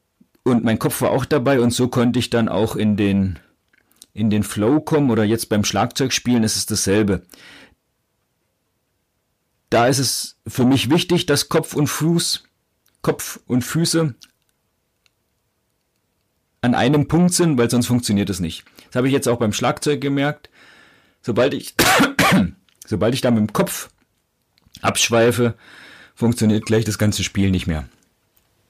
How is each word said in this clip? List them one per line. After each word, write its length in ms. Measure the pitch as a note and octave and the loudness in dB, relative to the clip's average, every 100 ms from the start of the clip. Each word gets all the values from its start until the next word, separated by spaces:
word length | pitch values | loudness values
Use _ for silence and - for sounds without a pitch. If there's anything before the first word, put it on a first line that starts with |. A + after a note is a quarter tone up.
| _ _ _ _ - | _ _ _ _ 0
Und 160 | A#2+ | 0
mein 160 | A2+ A2 | 2 0
Kopf 220 | D3 - | -2 -2
war 100 | C3+ | -2
auch 140 | C3 B2 | -2 0
dabei 340 | D3 B2+ C3+ | 0 2 2
und 120 | A#2+ | 2
so 180 | A#2+ B2 | 0 0
konnte 300 | - A#2+ B2 | 2 0 0
ich 100 | A#2 | 0
dann 180 | A#2 A2 | 0 0
auch 300 | F#2 A2 G#2 | 0 -2 -2
in 180 | G#2+ G#2 | -2 0
den, 420 | G2+ G2 F#2+ E2 _ _ _ _ _ _ - | 2 2 0 -4 _ _ _ _ _ _ -20
in 160 | - A2 | -4 0
den 140 | G#2+ | 0
Flow 360 | G#2 - G#2 D3+ | -2 -2 0 0
kommen 320 | D#3 D#3 C#3 | 0 0 2
oder 140 | A2 G#2+ | 2 0
jetzt 240 | A2 - | 0 0
beim 160 | G#2+ G2+ | -2 0
Schlagzeugspielen 760 | G2+ A#2+ - C3+ - B2 B2 | -2 -2 -2 -4 -2 0 0
ist 140 | A2 - | 0 -2
es 100 | - | -4
dasselbe. 580 | G#2+ - G#2 G#2 F2+ - - - - - _ _ _ _ _ _ _ _ _ _ _ _ _ _ _ _ _ _ _ _ | -4 0 2 2 -2 -6 -20 -20 -20 -20 _ _ _ _ _ _ _ _ _ _ _ _ _ _ _ _ _ _ _ _
Da 180 | A2 A#2+ | 2 2
ist 120 | C3+ | 2
es 380 | B2+ - - - - | -2 -4 -8 -14 -10
für 160 | - | 0
mich 260 | B2 C3+ A2+ | 2 2 2
wichtig, 360 | D#3+ - F3 - | 0 0 -2 0
dass 240 | C#3+ - | -2 0
Kopf 240 | E3 D3+ | -2 -2
und 140 | - D3 | -2 -2
Fuß, 580 | - D3+ E3+ - - - _ _ _ _ _ | 0 0 0 0 -6 -10 _ _ _ _ _
Kopf 400 | - - - - - | -4 -4 -8 -14 -4
und 180 | B2 | -2
Füße 520 | - D#3+ E3 E3 D#3 A2+ - _ _ _ _ _ _ _ _ _ _ _ _ _ _ _ _ _ _ _ _ _ _ _ | -2 -2 0 0 -2 -4 -20 _ _ _ _ _ _ _ _ _ _ _ _ _ _ _ _ _ _ _ _ _ _ _
an 140 | B2 - | 0 2
einem 340 | A#2 D3 C#3+ | 2 2 2
Punkt 240 | D#3+ F3+ | 2 2
sind, 240 | F3 E3+ C3 | 4 2 2
weil 120 | A#2 | 2
sonst 180 | B2 A#2+ | 2 2
funktioniert 420 | B2 - G2+ G2+ | 0 0 0 0
es 100 | F#2 | -4
nicht. 240 | E2 - - - - | -6 -8 -18 -20 -8
Das 80 | B2+ | -2
habe 120 | C3 | 0
ich 60 | |
jetzt 140 | C3 - | 0 0
auch 120 | A#2+ | 0
beim 120 | A2+ | 0
Schlagzeug 480 | - B2+ - D3+ C#3+ | 0 -4 -2 -2 -2
gemerkt. 500 | C#3 C#3 C#3+ D3 - _ - - - _ _ _ | -2 -2 -2 -4 -14 _ -20 -20 -20 _ _ _
Sobald 320 | - G#2 - | -4 0 0
ich, 220 | C3+ - - - F#5 C#4 - - | -2 -6 -2 2 2 2 2 2
<coughs> 560 | - F2 - _ _ - | 2 0 -6 _ _ -8
sobald 280 | G2+ G#2+ | -2 -2
ich 60 | B2+ | 0
da 120 | B2+ | 0
mit 80 | A2+ | 0
dem 120 | G#2+ | 0
Kopf 380 | - F3+ - - _ _ _ _ _ _ _ _ - | -2 -4 -6 -14 _ _ _ _ _ _ _ _ -6
abschweife, 760 | A2 G#2+ - A#2 A#2 A#2 A#2+ - - - - - - - | -4 -2 0 2 2 2 0 -2 -16 -20 -20 -20 -20 -2
funktioniert 500 | A#2 A2+ G#2+ G#2+ - | -2 2 2 2 0
gleich 200 | A2+ G#2+ | 0 0
das 120 | G2+ | 0
ganze 280 | G#2+ - F#2 | -2 -2 -4
Spiel 260 | G#2 G2 | 0 0
nicht 160 | F#2 F#2 | 0 -2
mehr. 220 | D#2 C#2 _ _ _ _ _ _ _ _ | -6 -8 _ _ _ _ _ _ _ _